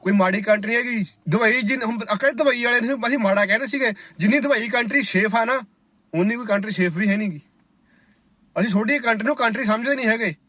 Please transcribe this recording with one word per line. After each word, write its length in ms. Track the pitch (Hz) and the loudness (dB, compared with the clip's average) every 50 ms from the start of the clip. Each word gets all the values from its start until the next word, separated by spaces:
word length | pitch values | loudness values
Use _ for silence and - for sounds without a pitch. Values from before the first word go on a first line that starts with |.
ਕੋਈ 100 | - 185 | 0 2
ਮਾੜੀ 300 | 208 202 185 185 190 214 | 2 4 4 2 2 -2
ਕੰਟਰੀ 340 | 202 214 214 214 196 214 233 | 2 2 0 2 2 -2 -2
ਹੈਗੀ। 280 | 240 247 247 240 220 190 - - _ _ - | -2 -2 -2 -4 -4 -4 -6 -8 _ _ -2
ਦੁਬਈ 340 | 151 220 330 220 240 254 | 0 2 2 2 2 2
ਜਿਨ-, 220 | 233 202 269 262 233 | 0 -2 -2 -2 -2
ਹੁਣ 140 | 220 233 226 226 - | -4 -4 -4 -4 -4
ਆਖਿਆ 180 | 208 196 - 277 | -4 0 0 0
ਦੁਬਈ 340 | 302 233 311 277 254 240 240 | 0 2 2 2 2 2 0
ਵਾਲੇ 160 | 240 240 240 | 0 0 0
ਨੂੰ 280 | 226 240 277 254 220 240 | 0 0 -2 -2 -2 -2
ਅਸੀਂ 100 | 269 285 | 0 0
ਮਾੜਾ 280 | 220 196 190 202 202 | 2 2 2 2 2
ਕਹਿੰਦੇ 200 | 196 202 - 277 | 2 0 -2 -2
ਸੀਗੇ, 260 | 233 247 277 269 233 208 - - - - - | -4 -2 -2 0 -2 -2 -4 -12 -20 -8 -2
ਜਿੰਨੀ 220 | 160 208 247 294 | 2 2 2 2
ਦੁਬਈ 280 | 233 285 277 226 226 233 | 2 2 0 0 0 -2
ਕੰਟਰੀ 340 | 226 240 240 214 - 277 | -2 -2 -2 0 0 0
ਸੇਫ 340 | 226 - - 185 208 220 202 | -2 0 0 0 0 2 2
ਆ 80 | 233 226 | 0 0
ਨਾ, 160 | 233 262 262 233 _ _ _ _ _ _ _ _ _ - | 2 0 -2 -4 _ _ _ _ _ _ _ _ _ -2
ਉਨੀ 200 | 160 185 208 233 | 0 0 0 0
ਕੋਈ 120 | 240 247 | -2 -2
ਕੰਟਰੀ 240 | 202 202 202 196 214 | -2 -2 -2 -2 -4
ਸੇਫ 220 | 196 151 180 180 | -2 -2 -2 -2
ਵੀ 160 | 156 170 214 202 | 0 0 0 0
ਹੈ 80 | 196 | 0
ਨੀ 140 | 208 214 202 | 0 -2 -4
ਗੀ। 100 | 160 147 - _ _ _ _ _ _ _ _ _ _ _ _ _ _ _ _ _ _ _ _ _ _ 165 | -6 -10 -14 _ _ _ _ _ _ _ _ _ _ _ _ _ _ _ _ _ _ _ _ _ _ -2
ਅਸੀਂ 100 | 190 233 | -2 0
ਛੋਟੀ 280 | 180 202 220 220 285 285 | 0 0 2 2 0 0
ਕੰਟਰੀ 280 | 247 233 226 208 220 | 2 0 0 0 0
ਨੂੰ 100 | 254 294 | -2 0
ਕੰਟਰੀ 280 | - - 233 208 233 262 | 0 0 -2 0 -2 -2
ਸਮਝਦੇ 320 | 208 214 220 240 262 285 | 0 -2 0 0 -2 -2
ਨਹੀਂ 100 | 269 254 | 0 0
ਹੈਗੇ 280 | 220 220 233 226 185 156 _ _ | 0 0 0 -2 -4 -6 _ _